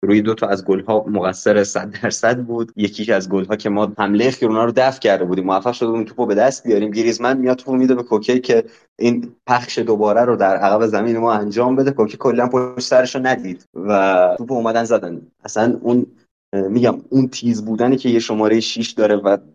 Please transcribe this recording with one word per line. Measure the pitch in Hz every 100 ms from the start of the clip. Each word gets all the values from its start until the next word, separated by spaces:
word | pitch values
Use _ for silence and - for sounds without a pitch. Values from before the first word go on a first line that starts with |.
روی | 98 104
دو | 107
تا | 110 104
از | 98 92
گل‌ها | 95 95 107 104
مقصر | 104 90 92 - 104
صد | 98 - 95 98
درصد | 113 - 113 123
بود. | 120 117 113 -
یکی | 101 107 107
از | 101 92
گل‌ها | 98 92 107
که | 110
ما | 101 104 104
حمله | 101 104 123
خیرونا | 127 117 110 117
رو | 113
دفع | 131 131
کرده | 113 95 90
بودیم، | 92 95
موفق | 95 98
شده | 120 117
بودیم | 113 110
توپو | - 117
به | 104
دست | 123 139 123
بیاریم. | 104 107
گریزمن | 104 113 110 120 131
میاد | 127 127
توپو | - 131
میده | 127 127
به |
کوکه | 120 107 107 123
که | 123 117 113 - _ _
این | 113 120 120 - -
پخش | 123 120 -
دوباره | 113 107 107 104
رو | 123 110
در | 98 95
عقب | 98 107 113
زمین | 104 113 113
ما | 117
انجام | 107 104 104 123 131
بده. | 135
کوکه | 139 107 -
کلاً | 135 117 120
پشت | 127 127 127 123
سرش | 127 127 139
رو | 127
ندید | 127 95 90 _
و | - 95 101 95 95 90 90
توپو | 117
اومدن | 131 113 113
زدن. | 117 113 92 85 - _
اصلاً | - - 113 123
اون، | 117 123 - _ _ _ _
اه، | 98 95
می‌گم | 113 120 95 -
اون | 135 127
تیز | - 120 117 107
بودنی | 110 120 131
که | 127
یه | 113
شماره | 110 107 107 113
شیش | 110 - 113
داره | - 107 104
و | 98 101 -